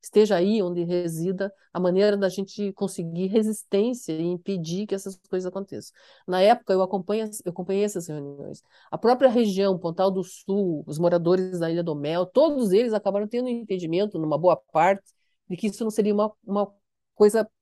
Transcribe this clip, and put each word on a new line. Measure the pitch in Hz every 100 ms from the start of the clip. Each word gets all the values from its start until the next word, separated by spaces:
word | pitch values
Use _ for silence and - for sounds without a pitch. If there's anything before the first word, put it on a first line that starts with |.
esteja | - - 214 190
aí | 190 220
onde | 180 175
resida | 170 175 175 160 170 190 202 - _
a | 180
maneira | 180 180 208 202
da | 190
gente | 185 196 - 202
conseguir | 190 196 185 170 170 190
resistência | 220 214 214 - 196 226 247 -
e | 160
impedir | 170 180 175 196 156 175 208
que | 196
essas | 196 190 _
coisas | 185 185
aconteçam. | 190 196 120 - _ _ _ -
Na | 185
época, | 196 233 -
eu | 190
acompanho, | 185 196 175 208 220 214 -
eu |
acompanhei | 170 180 196
essas | 208 202 165
reuniões. | 151 143 143 147 147 _ _ _
A | -
própria | 226 247 269
região, | 240 220 190 196 180
Pontal | 170 170 190
do | 190
Sul, | 180 - - 196 190 156 -
os | 151
moradores | 170 175 170 185 185 180
da | 165
Ilha | 170
do | 170 147
Mel, | 143 170 180
todos | - 320 294 226
eles | 185 240
acabaram | 214 202 196 208
tendo | 240 254
um |
entendimento, | 233 220 190 170 165 208 165
numa | 156 151
boa | 175 160
parte, | _ 160 170 196 _ _ _ _ _
de | 175
que | 220
isso | 196
não | 226
seria | 214 208
uma, | 208 214 - -
uma | 202 202 _ _ _ _ _
coisa | 208 220 214 _